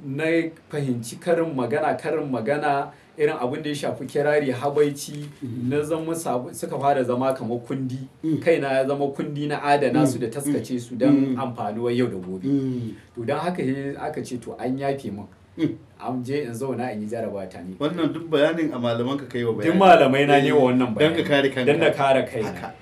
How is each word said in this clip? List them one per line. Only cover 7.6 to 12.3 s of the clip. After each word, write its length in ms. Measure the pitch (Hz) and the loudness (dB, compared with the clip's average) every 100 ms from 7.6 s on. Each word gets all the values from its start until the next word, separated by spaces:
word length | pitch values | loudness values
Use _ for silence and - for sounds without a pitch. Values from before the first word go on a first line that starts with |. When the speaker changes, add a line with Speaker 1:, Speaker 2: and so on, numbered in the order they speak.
| - 135 131 131 131 - | -4 -6 -4 -6 -10 -8
Speaker 2:
Mm. 140 | 160 147 | -4 0
Speaker 1:
Kaina 280 | 170 160 139 | 2 2 4
ya 140 | 131 135 | 2 0
zama 200 | 143 143 | 0 -2
kundi 380 | - 151 143 147 | -2 -6 -4 -4
na 140 | 147 | -2
adana 440 | 143 143 131 120 143 | 2 4 4 4 4
su 120 | 117 | 2
Speaker 2:
Mm. 20 | |
Speaker 1:
da 80 | 113 | -4
taskace 460 | 143 143 131 - | -4 -2 -2 -2
Speaker 2:
Mm. 60 | 123 | -6
Speaker 1:
su 140 | 120 113 | -6 0
don 200 | 135 139 | 4 4
Speaker 2:
Mm. 200 | 135 127 | 4 0
Speaker 1:
amfanuwar 560 | 127 113 104 107 120 120 | -4 -4 -6 -2 0 2
yau 100 | 120 | 0
da 100 | 95 | -2
gobe. 300 | 90 | -8